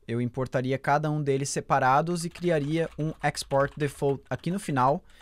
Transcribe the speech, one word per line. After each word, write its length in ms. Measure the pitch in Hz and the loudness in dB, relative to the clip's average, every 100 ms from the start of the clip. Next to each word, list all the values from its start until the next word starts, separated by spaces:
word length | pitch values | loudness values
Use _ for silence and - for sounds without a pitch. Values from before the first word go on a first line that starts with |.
| - | -6
eu 140 | 117 | -4
importaria 560 | 120 135 127 135 127 131 | -4 -4 -4 -2 -2 -2
cada 320 | - 147 151 | 0 0 0
um 140 | 151 | -2
deles 260 | 139 135 143 | 0 0 -2
separados 760 | - - 143 131 135 160 175 | -4 0 2 4 4 2 -2
e 60 | 170 | -6
criaria 580 | - 175 160 143 160 160 - | -4 0 0 0 -2 -2 -4
um 140 | 156 - | -6 -4
export 500 | 147 - - 139 139 - | -4 -4 0 2 2 0
default 480 | 147 - 143 135 - | -4 0 -2 -2 -4
aqui 220 | 127 - | -6 -4
no 80 | 196 | -4
final, 440 | - 139 127 165 - - | -2 2 4 2 -2 -20